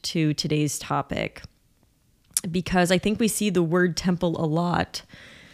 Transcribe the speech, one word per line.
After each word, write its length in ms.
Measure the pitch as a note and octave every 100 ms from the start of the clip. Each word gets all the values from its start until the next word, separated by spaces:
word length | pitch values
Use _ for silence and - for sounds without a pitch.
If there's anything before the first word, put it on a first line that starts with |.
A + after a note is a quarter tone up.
to 320 | - E3+ D3+
today's 440 | D3 D#3 D3+ D3+ -
topic 640 | - C#3+ - - - - - _ _ _ _ _ _ _ _ - F3+
because 400 | F3 - F#3 F3
I 80 | F#3
think 220 | G#3 G#3+
we 80 | A3+
see 200 | - G#3
the 140 | F3+
word 340 | E3 F3+ F3+ D#3
temple 480 | F#3 F3 F3 D#3+
a 0 |
lot 580 | D#3+ D#3+ F3 E3 - - - - - - -